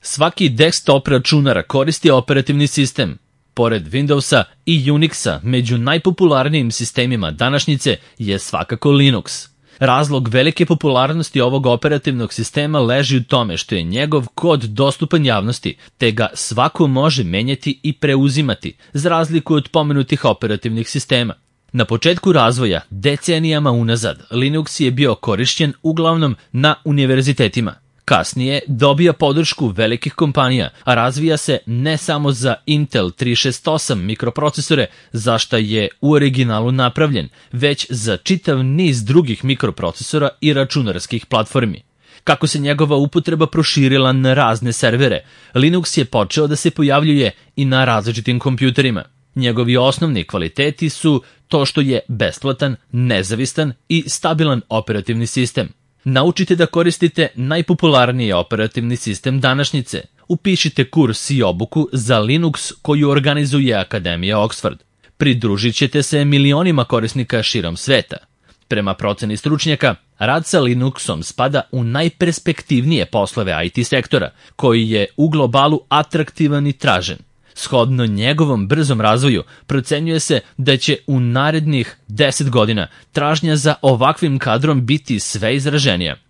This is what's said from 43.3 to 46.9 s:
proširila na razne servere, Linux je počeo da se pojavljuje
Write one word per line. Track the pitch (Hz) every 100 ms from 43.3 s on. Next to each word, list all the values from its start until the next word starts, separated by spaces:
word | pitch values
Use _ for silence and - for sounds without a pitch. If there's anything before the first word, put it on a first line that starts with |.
| 160 160
proširila | 165 151 - 135 135 131
na | 131 131
razne | 131 123 113 120
servere, | 113 123 117 135 92 - - -
Linux | 127 147 180 165 -
je |
počeo | 123 120 101 - 151
da | 147
se | 170
pojavljuje | - 143